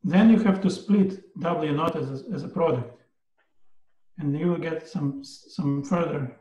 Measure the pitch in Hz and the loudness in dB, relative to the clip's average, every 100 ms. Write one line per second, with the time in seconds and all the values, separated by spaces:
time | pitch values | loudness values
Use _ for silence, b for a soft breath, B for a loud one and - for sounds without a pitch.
0 | - 180 226 214 202 190 185 - - 202 | 4 6 8 8 4 2 0 -2 2 2
1 | 180 - - 143 170 160 156 147 165 160 | 2 -2 -14 -6 -2 -2 -2 0 -2 -2
2 | 135 135 - 151 147 170 165 131 110 - | -6 -8 -8 -8 -6 -2 0 0 -4 -14
3 | _ _ _ _ _ _ - - _ _ | _ _ _ _ _ _ -20 -20 _ _
4 | _ - 147 147 175 165 160 160 - - | _ -8 -4 0 0 -2 -4 -6 -8 -4
5 | 143 139 - - - - 143 143 139 175 | -4 -6 -14 -20 -12 -4 -2 -2 -2 -2
6 | 160 147 127 - | 0 -4 -8 -12